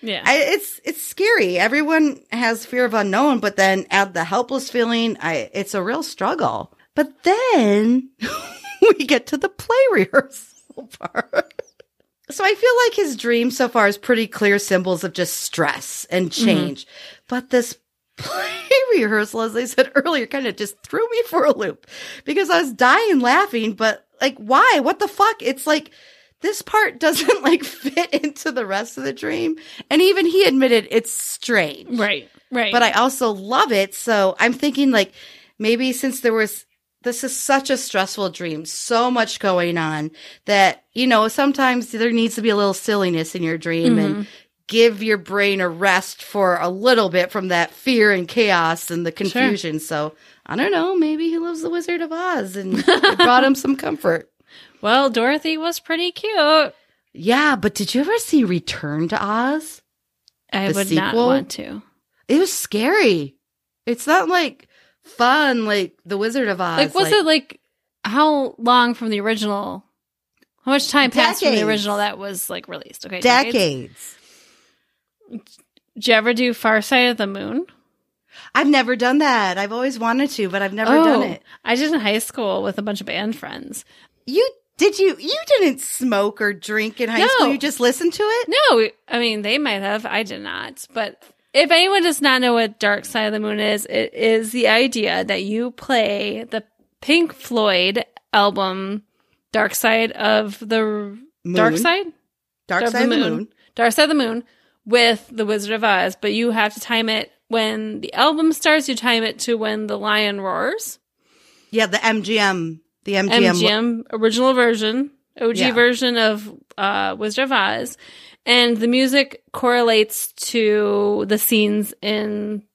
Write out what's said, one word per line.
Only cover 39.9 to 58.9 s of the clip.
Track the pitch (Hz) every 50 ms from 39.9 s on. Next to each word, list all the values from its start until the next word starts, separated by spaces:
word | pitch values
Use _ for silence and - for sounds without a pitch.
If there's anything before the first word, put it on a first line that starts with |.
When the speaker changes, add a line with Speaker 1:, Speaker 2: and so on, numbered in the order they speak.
| 156 151 151 160 - - - - - _ -
Speaker 2:
that, | 202 202 196 190 175 - - _ _
you | - 226 254
know, | 254 233 214 214 220
sometimes | - - 277 285 269 277 269 254 247 247 233 -
there | 240 214 226 240
needs | 233 233 226 220 226
to | 226
be | 214 226
a | 208
little | 208 202 196 190
silliness | - - 226 208 202 190 180 170 160 160 160 -
in | 180
your | 165 160 170
dream | 160 160 170 165 165 165 - 226
Speaker 1:
Mm-hmm. | 214 208 202 202
Speaker 2:
and | 208 202 - - - _ _ _ _ _
give | - 214 226 233 233 208 196
your | 220 220 214 196
brain | 160 175 190 202 202 202 196 196
a | 180 175
rest | 165 170 196 196 180 190 185 - - -
for | - - - 202 190 185 175 165
a | 170 180
little | 185 196 226 254 247 226 202 180
bit | 170 180 175 180
from | - 202 185 185
that | 180 170 170 165
fear | - - - 262 254 226 214 208
and | 202 185 175 170
chaos | - 240 220 202 185 170 165 160 165 165 - -
and | 170 170 170
the | 165
Speaker 1:
Sure. | 160
Speaker 2:
confusion. | - 196 185 - 247 262 247 208 175 - 165 156 156
So, | 156 - 165 147 151 156 - _ _ _ _ _ _
I | - 147
don't | 220 311 403
know, | 381 330 330 370 381
maybe | 349 311 302 311 311 330 330
he | 330 330
loves | 330 339 330 320
the | 320 339
Wizard | 339 349 330 349 349 320
of | 339 302
Oz | 320 330 370 370 339 247 196 190 185
and | 202 190 190 220 -
Speaker 1:
<laughs> | -
Speaker 2:
it | - 370 - - 392 440 -
brought | 349 285 247 254 262
him | 269 269
some | 269 - 269 277
comfort. | 269 285 - 311 - - 180 165 170 - _ _ _ _ _ - - - _ _ -
Speaker 1:
Well, | 208 208 240 269 277 269
Dorothy | 226 233 233 254 294 294 - 320 320 311
was | 320 339 330 -
pretty | - - 330 320 349 359
cute. | - - - 440 427 349 294 302 311 320 285 - - _ _ _ _ _ _ _
Speaker 2:
Yeah, | - - 165 214 240 277 302 302 269
but | 196 208 208 -
did | - 196 - -
you | 254
ever | 294 370 453 453
see | - - 320 285 233
Return | 180 180 160 - - - - - 147